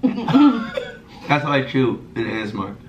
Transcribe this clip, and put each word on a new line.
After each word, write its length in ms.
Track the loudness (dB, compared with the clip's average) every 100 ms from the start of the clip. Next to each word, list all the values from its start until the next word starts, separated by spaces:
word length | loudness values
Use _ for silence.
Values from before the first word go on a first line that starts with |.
That's 1400 | 0 -2 0 6 6 4 -4 -8 -10 -14 -20 -18 -2 -2
how 80 | 0
I 120 | -2
chew 420 | 0 0 0 0 -8
in 100 | -6 -4
A 140 | -4
S 100 | -6
M 80 | -6
R. 160 | -8 -10